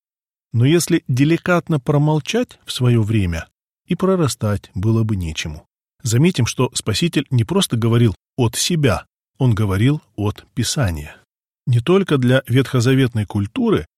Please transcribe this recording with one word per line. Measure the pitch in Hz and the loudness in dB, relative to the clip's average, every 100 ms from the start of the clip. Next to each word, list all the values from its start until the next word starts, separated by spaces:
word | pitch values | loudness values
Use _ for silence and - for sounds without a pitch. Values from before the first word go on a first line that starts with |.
| _ _ _ _ _ | _ _ _ _ _
Но | 113 | 0
если | 127 170 - 165 - | 2 2 2 -2 -2
деликатно | 123 143 165 - 175 - 156 | 0 2 2 0 -2 0 -4
промолчать | - 143 151 156 - 226 247 - | 0 0 2 0 -2 -4 -4 -10
в | - | -14
своё | - 123 120 | -2 2 2
время, | 104 110 92 82 - _ _ _ _ | 2 0 0 -4 -10 _ _ _ _
и | |
прорастать | 180 185 190 147 - 107 101 - | -2 0 0 0 -2 -4 -4 -6
было | - 104 113 | -4 0 2
бы | 110 104 | 0 -2
нечему. | 82 78 80 76 - _ _ _ | -4 -6 -10 -12 -18 _ _ _
Заметим, | 123 117 170 185 120 | -2 2 2 2 -2
что | - 127 | -2 -4
Спаситель | - - 101 170 160 139 | -4 -4 -2 -2 -2 -2
не | 127 | -2
просто | 110 190 - 120 | 0 0 0 -2
говорил | 113 117 117 92 _ - | 0 4 2 0 _ -2
"от | 117 | -2
себя", | - - 170 139 87 - _ _ _ | -2 -2 0 0 0 -6 _ _ _
он | 131 | 0
говорил | 104 107 95 123 151 - | 0 0 2 0 0 -6
"от | - 104 - - | -6 -6 -6 -12
Писания". | - 110 - 110 80 78 - _ _ _ _ - | -6 -4 -2 -2 -4 -10 -18 _ _ _ _ -2
Не | 120 | -2
только | 117 185 190 143 | 2 0 2 0
для | 123 131 - | 2 0 2
ветхозаветной | 123 131 127 117 135 127 113 | 0 0 0 2 2 0 -2
культуры, | 101 107 101 - 233 143 85 | -4 -4 -4 -2 0 0 -4